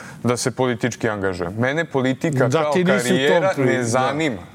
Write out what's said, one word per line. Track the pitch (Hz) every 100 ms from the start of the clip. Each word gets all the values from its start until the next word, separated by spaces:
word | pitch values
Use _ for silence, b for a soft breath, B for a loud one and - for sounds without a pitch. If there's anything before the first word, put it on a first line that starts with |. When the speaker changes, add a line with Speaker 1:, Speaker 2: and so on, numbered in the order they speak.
| B B
Speaker 1:
da | 117 120
se | 131
politički | - 131 113 120 - 117
angažujem. | 104 98 90 87 107
Mene | 127 151
politika | 165 139 131 127 165 135 123
Speaker 2:
Da, | 156
Speaker 1:
kao | 151
Speaker 2:
ti | 180
nisi | 180 -
u |
tom | -
Speaker 1:
karijera | 185 139 170 190 156
Speaker 2:
pri-, | 127
Speaker 1:
ne | 131
Speaker 2:
da. |
Speaker 1:
zanima. | 120 123 131 143 156 98 87